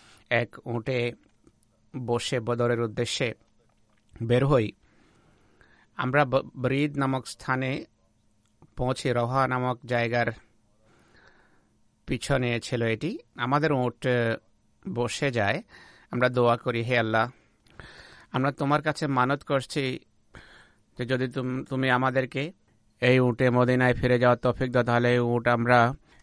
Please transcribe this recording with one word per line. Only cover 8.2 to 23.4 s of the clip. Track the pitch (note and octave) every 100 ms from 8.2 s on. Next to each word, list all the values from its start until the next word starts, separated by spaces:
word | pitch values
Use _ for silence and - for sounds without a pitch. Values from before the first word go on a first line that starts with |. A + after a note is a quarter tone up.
| _ _ _ _ - -
পৌঁছে, | B2+ C3 -
রওহা | A#2+ A#2+ C3 C3
নামক | B2+ B2+ A#2+ A#2
জায়গার | A#2+ A#2 A#2+ A#2 A2+ - _ _ _ _ _ _ _ _ _ _ _ _ _ _ _ -
পিছনে | C3 - C3+ B2 A#2
ছিল | - B2
এটি। | A2+ A2 D3+ C4+ - -
আমাদের | B2 C#3+ D#3
উট | C#3 B2 - C3 B2 A#2 A2+ - _ _ _ -
বসে | A#2 B2 - C#3+
যায়। | A#2+ G2+ C3+ - - - - _
আমরা | B2 B2
দোয়া | B2 A#2+ A#2
করি, | - A#2
'হে | A2+ B2
আল্লাহ, | A2 A2 A#2+ - _ _ _ - - - - - -
আমরা | - C3+
তোমার | C#3 C#3 D3
কাছে | D3+ C#3 D3+
মানত | C3 B2+ C#3+
করছি | - C#3 - D#3 C3+ B2+ - _ _ - - - - _ _ -
যে | A#2+
যদি | B2+ B2+
তুম-, | B2+ B2+ B2+ -
তুমি | C3 C3+
আমাদেরকে | B2+ C3 C3 C3 C3+ D3+ - _ _ _ _
এই | B2 B2+
উটে | B2+ A#2